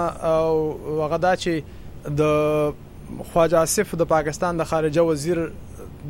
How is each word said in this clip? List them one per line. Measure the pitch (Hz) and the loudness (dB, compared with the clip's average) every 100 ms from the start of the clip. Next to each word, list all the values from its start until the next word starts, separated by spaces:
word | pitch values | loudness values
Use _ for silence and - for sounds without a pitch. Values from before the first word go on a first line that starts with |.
| 170 - | 0 -2
او | 160 160 160 160 156 139 131 156 | 0 2 2 2 0 -4 -4 -2
هغه | 151 165 | -2 0
دا | 180 185 | 2 2
چې | 180 160 - - - - 151 147 | 0 -2 -4 -14 -16 -12 -6 0
د | 151 151 151 151 147 139 - - - 123 135 | 2 4 2 2 0 -2 -14 -18 -14 -12 -2
خواجه | 175 165 165 | 2 4 6
آصف | 160 - - | 4 2 0
د | 175 | 0
پاکستان | 165 160 151 147 180 170 | 2 2 2 -2 -2 0
د | |
خارجه | 151 165 156 151 | 0 0 2 4
وزیر | 165 151 151 170 160 - - - - - | 2 2 0 -2 -2 -8 -16 -14 -16 -14